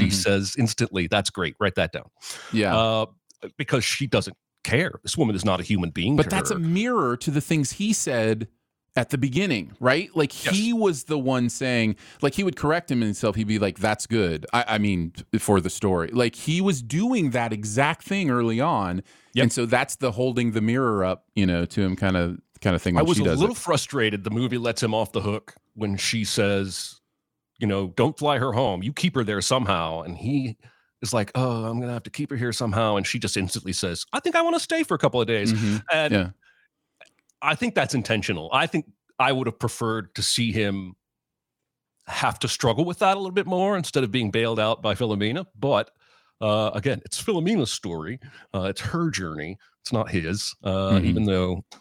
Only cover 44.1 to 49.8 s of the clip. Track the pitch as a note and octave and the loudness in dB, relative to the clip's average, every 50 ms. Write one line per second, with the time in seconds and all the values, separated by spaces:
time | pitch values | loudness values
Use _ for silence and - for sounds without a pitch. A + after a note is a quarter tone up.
44.1 | G2 C3 A#2 G2+ F#2+ A2+ A2+ A2+ A2+ A2 G#2+ A2 A2+ - - A2 G2+ G2 B2 A2+ | 0 0 0 0 0 0 0 0 0 0 0 0 0 0 0 -2 0 0 0 0
45.1 | G#2+ G2 G#2 G#2+ A#2+ E3+ F#3+ - _ A2 G#2 C#3 C#3+ - - - _ _ _ _ | 0 0 -2 -2 -2 -4 -6 -10 _ -4 0 2 2 2 2 0 _ _ _ _
46.1 | _ _ _ _ _ - A2 G#2+ G#2 G#2+ G#2+ G#2+ - G#2+ G2+ C#3 C3 - - - | _ _ _ _ _ -4 0 2 2 2 2 0 -2 -2 -2 -2 -2 -4 -6 -8
47.1 | - - - - G#3+ F3 D#3+ F3+ A#3 G3+ C3 G#2 - - - F#2+ E2+ D#2+ D#2 E2+ | -10 -6 -4 -2 -2 0 0 0 0 0 0 -2 -4 -6 -8 -8 -8 -6 -6 -8
48.1 | A#2 C3 - - - - - _ - G2 F#2 F#2+ G2 - - - - E3 E3+ E3 | -10 -12 -14 -18 -20 -20 -14 _ -6 -4 -4 -4 -4 -6 -6 -6 -4 -2 -2 -2
49.1 | C3+ - F#2 E2 D#2 D2+ D2 D#2+ F#2+ - _ _ _ _ | -2 -4 -6 -6 -8 -8 -10 -10 -12 -14 _ _ _ _